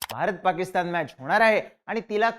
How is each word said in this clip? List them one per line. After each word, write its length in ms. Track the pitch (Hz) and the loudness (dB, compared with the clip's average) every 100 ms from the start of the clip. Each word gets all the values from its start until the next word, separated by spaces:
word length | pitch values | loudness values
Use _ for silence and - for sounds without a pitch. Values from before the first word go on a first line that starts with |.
| - | -12
भारत 220 | 120 180 | -4 -4
पाकिस्तान 560 | 180 185 170 180 185 175 | 0 -2 0 -2 -2 -2
मॅच 260 | 175 143 - | -2 -4 -8
होणार 220 | 135 202 | -2 4
आहे 200 | 226 208 - - - | 4 4 0 -12 -8
आणि 140 | 220 220 | -8 -4
तिला 200 | 208 226 | 0 0